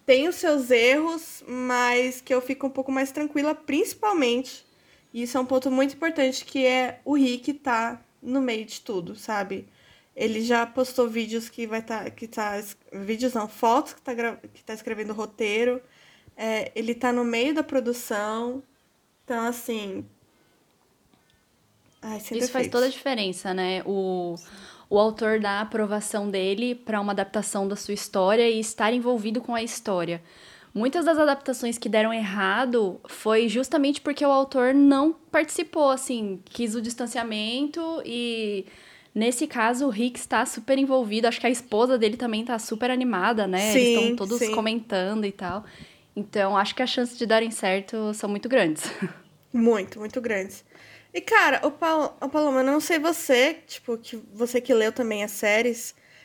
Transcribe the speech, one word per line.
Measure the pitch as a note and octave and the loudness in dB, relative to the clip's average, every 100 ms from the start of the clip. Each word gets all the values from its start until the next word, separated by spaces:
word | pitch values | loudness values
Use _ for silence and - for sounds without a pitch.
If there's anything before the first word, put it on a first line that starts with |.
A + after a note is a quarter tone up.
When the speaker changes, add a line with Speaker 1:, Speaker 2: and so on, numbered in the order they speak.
| - | 4
Speaker 1:
tem | C4 D#4+ | 6 4
os | F4 | 0
seus | F4 D4 B3 | 2 2 4
erros, | A#3+ A#3+ C#4+ D#4+ E4 - - - | 6 8 6 2 -4 -8 -16 -10
mas | B3 B3+ B3 B3 B3 B3+ B3+ | -6 0 2 4 4 2 -2
que | - | -2
eu | B3+ | 0
fico | B3+ C4+ C4+ | 0 -4 -4
um | |
pouco | C4+ C4+ | -4 -2
mais | C4+ C4+ | -2 -2
tranquila, | C#4+ D4+ D4+ D4 D4+ | -2 -2 0 -2 -2
principalmente, | - D4+ A4+ - G#4+ F#4 B3 A#3+ C4 - _ _ _ _ _ | -2 -2 -2 -2 0 2 2 0 -4 -12 _ _ _ _ _
e | A#3 | -8
isso | A#3+ C4 | -4 -2
é | |
um | B3+ | 0
ponto | C4 C4+ | 0 2
muito | C4 C#4 C#4 | 2 0 0
importante, | E4 D#4+ C4 B3+ - | -4 0 0 -2 -6
que | C#4 B3+ | 0 2
é | B3+ B3 - - | 2 0 -4 0
o | D4 | 2
Rick | C4 B3 C#4 | 2 0 -6
tá | C#4+ C4+ A#3 A#3 A#3+ _ _ | -6 -2 0 -2 -6 _ _
no | A#3+ C4 | -4 -2
meio | B3+ A3 A3 | -2 -4 -6
de | - | -12
tudo, | - F#3+ E3+ G#3+ | -8 -6 -6 -10
sabe? | - G#3 F#3 G3 - _ _ _ _ - | -6 -4 -4 -8 -12 _ _ _ _ -4
Ele | A3 A3 | -4 -2
já | A#3 A#3 A#3 | 0 0 0
postou | C4 B3+ B3+ A#3 | -2 -2 0 0
vídeos | A3+ G#3+ A3+ A3+ | 0 -4 -6 -8
que | - A3+ | -10 -6
vai | A3 | -6
tá, | A3+ A3+ G3 | -6 -8 -8
que | - A3+ | -12 -12
tá | A#3 G#3 G3+ | -6 -4 -6
es-, | G3+ - _ | -10 -16 _
vídeos | G3 G3 A3 B3+ | -10 -6 -2 -2
não, | A3+ G#3 | -2 -6
fotos | - A#3 B3 D4 | 0 4 4 0
que | - | -8
tá | - | -10
gra-, | A#3 A#3 - - | -4 -4 -6 -16
que | - | -18
tá | - | -14
escrevendo | A3 A3+ G#3+ G#3+ | -10 -8 -8 -8
roteiro. | G#3+ G#3 - G#3+ G#3+ A#3+ B3+ - _ _ _ _ - | -8 -8 -4 -2 2 0 0 -6 _ _ _ _ -8
É, | A3 A3 - A3+ | -4 -4 -4 -6
ele | A3+ A#3 | -4 -2
tá | B3 | 0
no | A#3+ A#3+ | 0 0
meio | A#3 C4 | 2 2
da | D#4 | 0
produção. | D4 C4+ A3+ A#3+ - G#3 G#3 A3 A#3+ C4 - _ _ _ _ _ - | 0 0 0 -4 -4 -4 -2 -4 -4 -8 -12 _ _ _ _ _ -8
Então, | A#3 A#3 | -4 -4
assim, | A#3+ - A3+ G3+ G3 G3+ _ _ _ _ _ _ _ _ _ _ _ _ _ _ _ _ _ _ _ | -4 -6 -6 -6 -10 -12 _ _ _ _ _ _ _ _ _ _ _ _ _ _ _ _ _ _ _
ai, | A3 G#3+ | -12 -10
sem | - A#3 | -8 -4
Speaker 2:
Isso | B3 | -2
faz | C4 B3 | -2 0
Speaker 1:
defeitos. | |
Speaker 2:
toda | A#3+ B3+ | 2 0
a | |
diferença, | C4 C#4+ B3+ G3 F#3 G3 | 0 -4 -2 -4 -4 -4
né? | F#3 F#3 F#3 - | -2 -2 -2 -2
O, | G3 F#3+ F#3 F3 E3+ - - - - - | -2 -2 -2 -4 -8 -14 -20 -20 -20 0
o | G3+ | 4
autor | A3 A3 A3 A3 | 4 2 0 2
dar | G#3 G3+ | 0 -2
a | |
aprovação | A3 A3+ G#3 G#3 G#3 G#3 G3+ | -2 -2 -2 -2 -4 -4 -2
dele | G3 F#3+ G3+ B3 A#3+ | 0 0 0 -2 -4
pra | A#3 G#3+ | -4 -2
uma | G#3 | 0
adaptação | G3 G3 A3 G3+ G3+ G3 | -2 -2 -2 -2 -2 -2
da | G3+ | -4
sua | - | -6
história | G3 - G3+ F#3 A3+ A#3 | -8 -2 2 4 6 4
e | A3 | 2
estar | A3 - G#3+ | -2 0 0
envolvido | B3 A#3+ B3 G#3 A3+ | 2 0 0 -2 -4
com | A#3+ | -4
a | A#3 | -4
história. | A3+ - - F#3 E3+ E3+ - - - - - | -4 -6 -4 -2 -2 -6 -10 -20 -20 -20 -10
Muitas | G3+ B3 F4 D#4 | -2 0 2 2
das | D#4 | 4
adaptações | D4+ C#4 - A#3+ A#3+ A#3 | 4 2 -2 -4 -4 -4
que | A3+ | 0
deram | G#3+ A3 | 2 2
errado | A3+ G#3 G3+ F#3+ G#3 B3+ A#3+ G3 F3+ - | 0 -4 -2 0 0 2 2 0 -2 -14
foi | - A3 A3 A#3 | -4 2 4 4
justamente | A3 C4 D#4+ C#4 C#4+ | 0 0 2 2 0
porque | - C#4+ C#4+ | -2 0 4
o | |
autor | C4+ C4+ C4+ B3 | 4 2 2 4
não | C#4 C#4 C#4 D4+ D#4+ _ | 8 8 6 4 0 _
participou, | D#4+ - - E4 E4+ C#4+ | 0 0 -2 -4 2 2
assim, | C4 - A#3+ G#3 F#3 - | 2 -2 -4 -4 -8 -10
quis | - A#3 A#3 | -4 -4 -2
o | |
distanciamento | A3 A#3 A#3+ B3 A#3 G#3+ G#3+ B3 D4 D#4 E4 E4 - | -6 -6 -6 -4 -4 -4 -4 -2 -4 -4 -6 -6 -6
e, | A#3+ A#3+ A3+ G#3+ G3+ F#3+ - - - _ | -6 -4 -4 -4 -4 -8 -14 -20 -20 _
nesse | G#3 A3+ B3+ D4+ | -2 0 0 -2
caso, | B3 A3+ B3 C#4 | 0 0 2 -2
o | |
Rick | G3+ B3 B3 | 0 -2 -4
está | - A#3 B3+ | -2 0 0
super | - A3 C4+ | -4 0 2
envolvido. | C4+ C4 A3+ G#3+ A#3 | 2 2 0 0 0
Acho | A#3 | 2
que | A#3+ | 0
a | |
esposa | A#3+ - G#3+ B3+ B3+ | -2 0 2 4 4
dele | G#3+ A#3+ | 2 0
também | A#3+ G#3+ | -4 -4
tá | A#3+ A#3 | -4 -6
super | - A3 B3 | -6 -4 -2
animada, | B3+ B3+ F#3+ G3 A3+ G3 | 0 0 2 2 2 0
né? | F#3 G#3 | 0 2
Eles | C4 A#3+ A#3 | 4 6 4
tão | A#3 | 2
Speaker 1:
Sim, | A#3+ | 0
Speaker 2:
todos | G3 A#3+ | -2 -2
Speaker 1:
sim. | A3+ | 0
Speaker 2:
comentando | A3 A3 A3+ A3 F#3+ F#3 A3 G3+ | 0 -2 -2 -2 -2 -2 -2 -4
e | |
tal. | G3 F3+ F#3+ - - - _ _ | -6 -8 -8 -10 -20 -20 _ _
Então, | - G#3 G#3+ G3 G3+ | -10 -4 0 2 2
acho | G3+ - | 0 -2
que | |
as | B3+ | -2
chances | - A#3+ - | -2 -4 -2
de | A3+ | 2
darem | A3+ A3+ | 2 2
certo | G#3+ G3 G3 G3 A3 G#3+ | -2 0 -2 -2 -6 -4
são | G#3+ G#3 | -4 -4
muito | G3+ A3+ | -4 0
grandes. | B3+ E3+ D3+ - - F#3 - | 2 2 0 -6 -6 -8 -8
<laughs> | _ _ _ | _ _ _
Speaker 1:
Muito, | B3 A3+ G#3+ F#3+ A3 | 2 4 4 0 -10
muito | G#3+ B3+ | -8 -6
grandes. | A#3 G3+ F#3+ - - - - - _ | -4 -4 -6 -12 -20 -20 -20 -20 _
E, | F4 | -8
cara, | F4 A4 E4 C4+ D4 | 2 6 6 4 0
ô | |
Pal-, | C#4 E4 D#4+ C#4+ - | 0 0 2 0 -4
ô | C4+ | -2
Paloma, | D4+ D4+ C4 | 2 2 4
eu | C4 | 4
não | D4 | 2
sei | D4 E4 | 2 2
você, | D#4 E4 - B3 C#4 D#4+ - | 2 0 4 4 4 0 -10
tipo, | - - A3+ | -12 -6 -8
que | - A3+ - | -8 -16 -12
você | G#3 A#3+ A#3+ | -4 0 0
que | B3 | 4
leu | A#3 G#3+ | 4 4
também | A3 A#3 G#3 | 0 -2 -2
as | G#3 | -4
séries, | - G#3+ G#3+ A#3+ A3+ - - _ - | -2 2 4 2 -2 -8 -14 _ -20